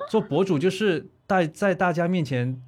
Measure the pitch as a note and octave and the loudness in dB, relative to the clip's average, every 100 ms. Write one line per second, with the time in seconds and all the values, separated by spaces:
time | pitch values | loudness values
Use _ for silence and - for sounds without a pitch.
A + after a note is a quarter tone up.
0 | - A3 G#3+ D3 F#3+ D3+ F3+ F#3 G#3+ D#3 | -2 -2 0 0 2 2 0 0 0 0
1 | - _ - F#3+ D#3+ - G3+ F#3 F3+ E3 | -4 _ -2 0 0 0 -2 0 0 0
2 | E3+ F#3 C3+ B2+ B2 B2+ | 0 0 0 -2 -2 -4